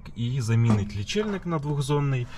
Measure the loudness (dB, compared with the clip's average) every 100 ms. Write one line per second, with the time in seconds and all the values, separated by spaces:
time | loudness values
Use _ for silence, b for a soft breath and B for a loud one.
0 | -10 -6 -4 -2 2 4 6 4 2 -4
1 | -4 -2 0 -2 -2 -2 -2 -2 0 2
2 | 2 0 -4